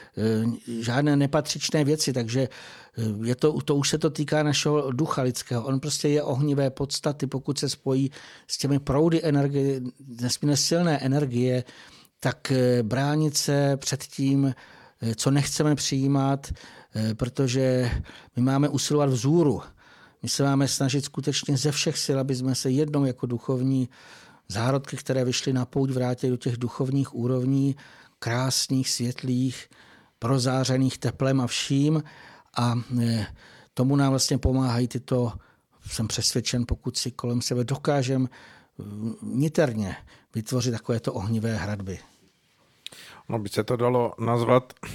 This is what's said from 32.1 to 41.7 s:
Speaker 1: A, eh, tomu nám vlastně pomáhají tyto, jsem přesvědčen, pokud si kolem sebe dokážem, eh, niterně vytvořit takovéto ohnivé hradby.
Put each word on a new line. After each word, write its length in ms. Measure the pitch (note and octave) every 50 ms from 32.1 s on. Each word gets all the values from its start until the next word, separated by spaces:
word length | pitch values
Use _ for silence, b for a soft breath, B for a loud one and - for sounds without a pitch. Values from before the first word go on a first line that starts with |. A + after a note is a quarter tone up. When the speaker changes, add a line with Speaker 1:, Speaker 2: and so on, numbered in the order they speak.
| B B B B B B B B -
Speaker 1:
A, 180 | - A#2+ A#2+ A#2 B2 A2 - A#2+ A#2+
eh, 240 | A#2 A#2 A2+ A2 G2 - B B B B B B B B -
tomu 220 | - B2+ C3+ C#3+
nám 140 | C#3 C#3 C3+
vlastně 280 | C3+ C3 - - C#3+ B2
pomáhají 500 | - C3 B2+ C3 C3 B2+ A#2 A#2+ B2+ B2
tyto, 440 | - A#2+ - - C3 B2 B2 A#2 - b b b b b b b _ _ -
jsem 220 | - - - A2+ G#2+
přesvědčen, 560 | - - - - - B2 A2 - - B2 A#2+ -
pokud 280 | - - - B2+ -
si 140 | - - B2+
kolem 320 | - - - A#2+ A#2+ B2
sebe 220 | - - C3+ B2 A#2+
dokážem, 640 | A#2+ C#3 C#3 - D#3 C#3+ C#3+ B2 B2+ C3+ C3 B2+ B2
eh, 540 | - - - - - - - _ _ - G2+ G#2 G#2 G#2 A2 A2+ A2 -
niterně 760 | G#2+ G#2 G#2 B2+ D3+ D#3 D#3 F3+ D#3 B2+ A2 A2 G#2 F2+ - - b b b b b b -
vytvořit 380 | A2+ G#2+ - C3 B2 A2+ B2+
takovéto 400 | A2+ G#2+ - - A#2 A2+ - C#3+
ohnivé 440 | - - F#2 A2 A2+ A2 G#2+ A2+ A2
hradby. 420 | G2+ F2 G2+